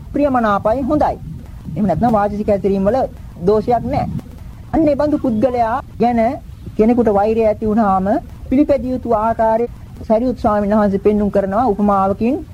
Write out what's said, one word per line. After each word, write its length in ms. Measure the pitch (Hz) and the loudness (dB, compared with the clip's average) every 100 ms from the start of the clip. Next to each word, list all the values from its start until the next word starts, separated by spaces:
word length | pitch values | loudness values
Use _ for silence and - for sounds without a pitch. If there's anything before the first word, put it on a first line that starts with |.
| - | -8
ප්‍රියමනාපයි 720 | 277 285 254 220 196 214 247 | -2 0 2 2 0 0 0
හොඳයි. 340 | 254 302 208 123 - - - - - | 0 2 0 -2 -10 -12 -14 -14 -10
එහෙම 200 | 151 202 | -2 0
නැත්නම් 260 | 160 240 | 2 2
වාචසික 360 | 214 202 208 214 | 2 0 -2 0
හැසිරීම් 340 | 202 196 196 | 0 0 2
වල 140 | 190 262 - - - - | 2 0 -2 -6 -16 -2
දෝෂයක් 440 | 175 214 214 233 | 2 2 2 0
නැහැ. 240 | 240 277 - - - - - - - | 0 -2 -4 -6 -10 -18 -18 -16 -4
අන්න 200 | - 294 | 0 2
ඒ 80 | 277 | 2
බඳු 200 | 302 285 | 0 0
පුද්ගලයා 580 | 262 214 254 247 226 262 - | 0 0 0 2 0 -2 -6
ගැන 260 | - 240 240 226 311 - - - | 0 0 2 0 -2 -12 -16 -8
කෙනෙකුට 360 | - 220 240 220 | 2 4 4 4
වෛරය 320 | 196 214 226 | 2 2 2
ඇති 200 | 220 214 220 | 0 0 0
වුණාම 400 | 214 202 190 190 302 - - | 2 2 2 2 -2 -4 -14
පිළිපැදිය 480 | - 262 302 269 254 | -2 2 2 2 0
යුතු 220 | 254 233 | -4 0
ආකාරය 520 | 220 226 226 220 226 240 - - - | 0 0 0 2 2 -2 -8 -18 -12
සරියුත් 340 | - 226 254 - | 0 2 2 0
ස්වාමීන් 380 | 226 208 202 214 | 0 0 2 2
වහන්සේ 280 | 208 196 | 2 2
පෙන්눔 260 | 208 208 208 | 2 2 2
කරනවා 340 | 202 196 202 233 | 0 0 0 0
උපමාවකින්. 680 | 202 208 196 190 196 226 330 - | 2 2 2 0 0 0 -2 -6